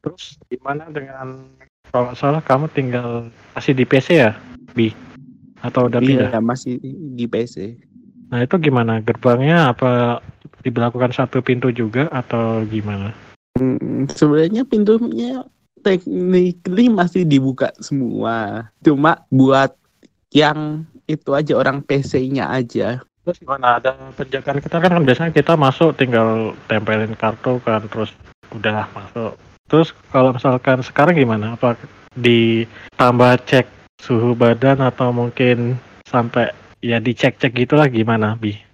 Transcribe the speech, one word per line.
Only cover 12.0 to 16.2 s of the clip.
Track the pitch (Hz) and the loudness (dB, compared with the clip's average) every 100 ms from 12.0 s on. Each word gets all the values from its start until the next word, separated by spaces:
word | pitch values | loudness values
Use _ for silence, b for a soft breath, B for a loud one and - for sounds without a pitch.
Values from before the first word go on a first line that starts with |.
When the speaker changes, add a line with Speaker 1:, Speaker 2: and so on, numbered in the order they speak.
| 156 | -2
Speaker 1:
atau | 131 - 117 113 113 107 | -4 -4 -2 -2 -2 -4
gimana? | 110 104 101 101 110 - _ _ - | -4 -6 -6 -8 -10 -20 _ _ -2
Speaker 2:
Hmm, | 131 143 113 - 139 | -2 -2 -4 -4 -6
sebenarnya | - 151 151 165 220 262 | 0 2 4 2 0 0
pintunya | 214 202 220 233 226 240 262 - _ _ _ | 0 2 2 0 -4 -6 -8 -12 _ _ _
technically | 208 185 - 185 | -2 0 -2 -4